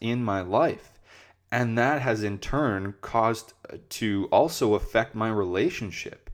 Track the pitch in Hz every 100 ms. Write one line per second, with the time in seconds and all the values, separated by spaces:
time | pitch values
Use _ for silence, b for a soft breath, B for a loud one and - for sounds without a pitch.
0 | 113 120 117 98 90 107 165 - - _
1 | b b b b _ 120 120 113 123 147
2 | 127 110 107 101 - 135 143 98 98 101
3 | - 113 113 113 - _ - - - -
4 | 113 101 95 104 160 170 120 104 - 113
5 | 113 110 110 107 92 92 151 - 104 85
6 | - - -